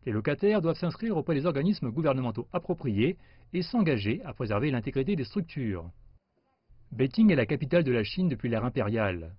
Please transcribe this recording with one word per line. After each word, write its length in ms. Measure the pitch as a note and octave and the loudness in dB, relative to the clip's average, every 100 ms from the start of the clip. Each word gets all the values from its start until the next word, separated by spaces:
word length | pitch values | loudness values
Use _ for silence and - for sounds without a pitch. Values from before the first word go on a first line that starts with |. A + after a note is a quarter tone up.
| - | -2
Les 60 | |
locataires 500 | G#2+ A2 C#3+ G3+ G#3+ | -2 -2 0 2 2
doivent 160 | E3 D#3+ | 0 -2
s'inscrire 380 | F3 D#3+ A3+ F3+ | -4 -4 -4 -2
auprès 200 | D3 D3+ | 0 0
des 100 | D#3+ | 0
organismes 460 | C#3 D#3+ G#3 B2+ | 0 0 0 -2
gouvernementaux 560 | A#2+ D#3+ C3+ B2 A2 A#2+ | 0 0 2 -2 -4 -6
appropriés 680 | F3+ - E3+ C#3 G2+ B2 F#3+ - - - | -6 -4 -4 -2 2 2 0 -10 -20 -8
et 80 | F3+ | -6
s'engager 600 | F3 A#3+ F3 B2+ G2+ B2 - | -2 2 2 2 0 -4 -6
à 80 | |
préserver 360 | - A#2 G#2 C#3+ | -8 -2 0 0
l'intégrité 460 | B2+ A2 C3+ C3+ G3 | -2 -2 -4 -2 -2
des 80 | |
structures. 640 | B2 - F3 - A#2 F#2 E2+ - - - _ _ _ _ _ - - | -2 -4 -6 -6 -4 -4 -8 -16 -20 -20 _ _ _ _ _ -20 -16
Beijing 400 | A2 C3+ - A3 | -2 0 6 6
est 40 | D#3+ | 6
la 100 | A2+ | 2
capitale 380 | D3 C#3 F3 | 0 2 2
de 80 | D3 | 4
la 120 | A#2+ | 2
Chine 240 | G#2+ - F3+ | 0 0 0
depuis 220 | B2 B2 | 0 0
l'ère 160 | A2+ A#2+ | 0 0
impériale. 680 | B2+ G#2 A2+ G#2 F2 E2 | 0 0 2 0 -2 -8